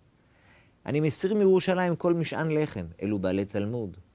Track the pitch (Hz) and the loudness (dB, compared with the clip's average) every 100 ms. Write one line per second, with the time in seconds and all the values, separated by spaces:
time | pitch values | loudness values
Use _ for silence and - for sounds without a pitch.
0 | _ _ _ _ _ - _ _ - 143 | _ _ _ _ _ -20 _ _ -4 0
1 | 151 - 185 214 190 185 190 180 180 160 | 0 0 0 4 6 4 4 0 0 0
2 | 175 170 160 127 160 151 151 104 82 - | 2 0 0 -2 -2 0 -2 -4 -10 -6
3 | 101 104 92 98 98 104 104 120 98 - | -4 0 0 0 -2 -2 -4 -4 -8 -12
4 | - | -20